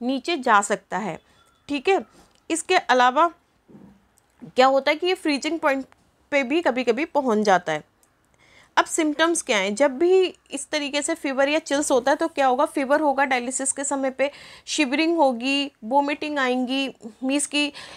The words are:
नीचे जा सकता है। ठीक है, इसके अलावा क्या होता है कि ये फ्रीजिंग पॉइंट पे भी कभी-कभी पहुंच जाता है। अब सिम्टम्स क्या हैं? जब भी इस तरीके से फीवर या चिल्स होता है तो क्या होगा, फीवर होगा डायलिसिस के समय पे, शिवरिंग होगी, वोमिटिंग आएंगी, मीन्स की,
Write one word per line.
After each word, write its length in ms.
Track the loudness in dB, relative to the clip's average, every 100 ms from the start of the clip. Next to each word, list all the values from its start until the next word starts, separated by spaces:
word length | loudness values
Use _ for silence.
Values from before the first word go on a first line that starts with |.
नीचे 340 | -4 -4 -2 -2
जा 240 | 4 4
सकता 380 | 2 -4 -6 -6
है। 200 | -6 -8 _ _ _ _ -8
ठीक 200 | -4 0
है, 160 | 0 -2 _ _ _ -6
इसके 260 | -6 0 0
अलावा 520 | 2 4 4 4 2 0 _ _ _ -20 -20 -20 _ _ _ _
क्या 220 | -4 4 4
होता 240 | 4 2
है 60 | 0
कि 100 | 0
ये 80 |
फ्रीजिंग 440 | -2 -2 -2 -2 -2
पॉइंट 260 | 0 -2 -4 _ _ _ -4
पे 120 | -2
भी 200 | 0 0
कभी-कभी 420 | 0 0 0 -2
पहुंच 340 | -2 -2 0 2
जाता 340 | 4 2 2
है। 240 | -6 -8 _ _ _ _ _ _ _ _ -2
अब 60 |
सिम्टम्स 580 | 0 0 -2 0 0 0
क्या 160 | -2 -2
हैं? 160 | 0
जब 240 | 0 0 2
भी 360 | 2 4 2 -4 _
इस 200 | -14 -6
तरीके 320 | -6 -4 -4
से 120 | -4
फीवर 340 | -4 -4 0 0
या 100 | 0
चिल्स 340 | 0 -2 0
होता 180 | 0 2
है 60 | 0
तो 120 | -2
क्या 180 | 0 2
होगा, 180 | 2
फीवर 360 | 0 0 0 2
होगा 240 | 2 0
डायलिसिस 480 | 0 -2 -2 -6 -4
के 120 | -4
समय 260 | -4 -4 -4
पे, 200 | -2 -4 -6 -20 -18 -6
शिवरिंग 500 | -2 0 0 0 2
होगी, 560 | 2 0 -2 -2 -4 -8
वोमिटिंग 540 | -2 0 0 -2 -6 -2
आएंगी, 560 | -2 -2 -2 -4 -4 -8 -18 -8
मीन्स 220 | -2 -2 -2
की, 220 | -2 -4 -6 -18